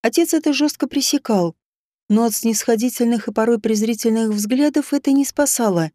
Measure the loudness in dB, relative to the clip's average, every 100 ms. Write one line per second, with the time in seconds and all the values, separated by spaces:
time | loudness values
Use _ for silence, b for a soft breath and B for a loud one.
0 | 0 0 0 0 0 0 -2 -2 -4 -2
1 | -2 -2 0 0 0 -4 _ _ _ _
2 | _ 0 0 0 -2 -2 0 0 0 0
3 | 0 0 -2 -2 0 0 0 0 -2 0
4 | 0 0 0 -2 -2 0 2 0 -2 -2
5 | 2 2 2 0 0 2 0 2 -2